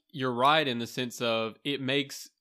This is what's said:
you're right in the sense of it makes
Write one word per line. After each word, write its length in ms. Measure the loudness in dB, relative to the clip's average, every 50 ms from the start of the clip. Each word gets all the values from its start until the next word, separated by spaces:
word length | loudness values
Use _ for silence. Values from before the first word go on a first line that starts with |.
| _ _
you're 220 | -8 -4 -2 -2
right 340 | 0 4 4 6 6 4 4
in 120 | 2 -2 -2
the 80 | -4 -6
sense 320 | -4 -6 -6 -6 -4 -2
of 360 | 0 0 2 2 0 -2 -6 -6 -4
it 160 | -4 -4 -2
makes 480 | -2 0 0 0 0 -2 -8 -14 -14 -18 _ _